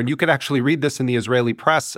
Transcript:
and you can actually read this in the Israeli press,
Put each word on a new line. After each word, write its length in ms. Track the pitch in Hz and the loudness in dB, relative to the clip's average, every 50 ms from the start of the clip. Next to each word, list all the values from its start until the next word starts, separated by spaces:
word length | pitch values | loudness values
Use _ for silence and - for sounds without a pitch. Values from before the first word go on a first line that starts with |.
and 80 | 117 127 | 2 0
you 80 | 156 | -2
can 120 | - 175 165 | 0 2 2
actually 300 | 143 131 - - 143 127 123 143 | 2 0 0 -2 -2 0 2 0
read 120 | 170 147 | 0 0
this 180 | 147 143 - - | 0 -2 -2 -2
in 60 | 131 | -2
the 100 | 123 123 | 0 0
Israeli 380 | 117 107 113 127 123 120 120 113 | -2 0 0 0 2 2 0 -2
press, 420 | - - 156 160 147 - - - | 0 2 2 2 2 0 -4 -8